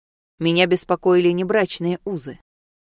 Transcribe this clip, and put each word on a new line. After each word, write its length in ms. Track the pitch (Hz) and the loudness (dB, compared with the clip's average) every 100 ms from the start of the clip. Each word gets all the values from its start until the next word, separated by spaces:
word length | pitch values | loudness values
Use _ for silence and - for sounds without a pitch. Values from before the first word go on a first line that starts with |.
| _ _ _ _ | _ _ _ _
Меня 280 | 165 170 180 | 0 2 2
беспокоили 640 | 180 - 180 190 180 175 | 2 0 -2 2 4 2
не 160 | 175 | 0
брачные 560 | 185 220 185 - 170 175 | -2 -2 -2 -4 -4 -4
узы, 360 | 202 180 131 117 _ _ _ _ | -8 -8 -10 -14 _ _ _ _